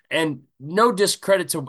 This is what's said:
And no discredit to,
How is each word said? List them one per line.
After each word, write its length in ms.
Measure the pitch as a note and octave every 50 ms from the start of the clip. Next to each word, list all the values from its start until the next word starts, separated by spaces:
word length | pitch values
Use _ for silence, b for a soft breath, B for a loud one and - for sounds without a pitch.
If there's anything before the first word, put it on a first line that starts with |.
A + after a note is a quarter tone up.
| b _
And 340 | - D3+ E3 D#3+ C#3+ C3+ - _ _ _
no 360 | C3 D3 E3+ G3+ A3+ A#3+ A3
discredit 560 | F#3 G3+ F#3+ - - - G3 G3 F#3 E3+ C#3
to, 180 | - D#3+ C#3